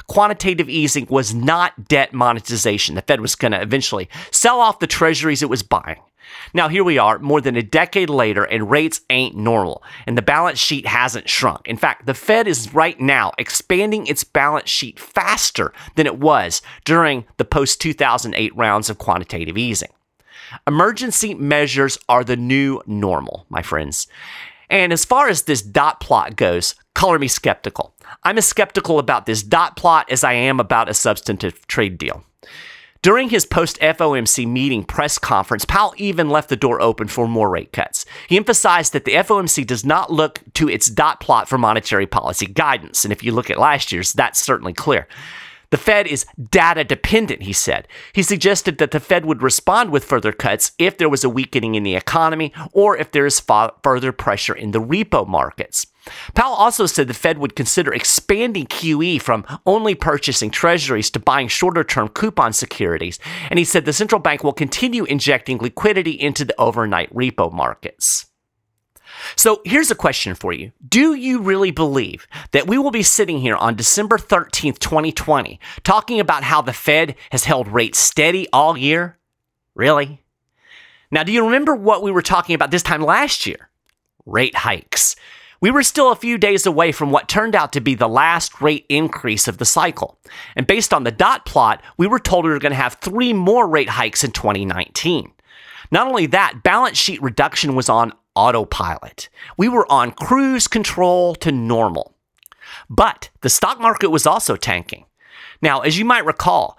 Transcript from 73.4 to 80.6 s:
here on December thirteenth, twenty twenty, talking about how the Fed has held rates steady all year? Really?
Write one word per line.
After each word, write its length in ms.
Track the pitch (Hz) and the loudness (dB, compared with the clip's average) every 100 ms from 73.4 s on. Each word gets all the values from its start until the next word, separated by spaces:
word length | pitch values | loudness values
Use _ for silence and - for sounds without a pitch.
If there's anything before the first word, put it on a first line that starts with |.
here 160 | 127 104 | 0 0
on 180 | 117 | 0
December 440 | 110 113 - 208 214 | 0 0 0 0 -2
thirteenth, 600 | - 180 - - 151 - | 2 0 0 -4 -4 -4
twenty 320 | - 156 156 | -2 -2 -2
twenty, 480 | - - 143 82 - - - | -4 0 0 0 -10 -20 -6
talking 380 | - 208 220 226 | 2 2 2 0
about 240 | 165 151 | 0 0
how 160 | 139 156 | 2 0
the 120 | 127 | 0
Fed 440 | 120 - 151 156 - - | -2 2 2 2 -4 -6
has 140 | 127 | -4
held 220 | - 139 101 | 0 0 0
rates 320 | 113 117 - | 0 0 0
steady 480 | - - 151 185 185 | 0 2 2 0 0
all 240 | 127 156 135 | 2 2 2
year? 400 | 139 160 175 - _ _ _ _ _ | 0 0 -2 -10 _ _ _ _ _
Really? 480 | - 131 147 143 147 _ _ _ _ | 0 2 2 0 -8 _ _ _ _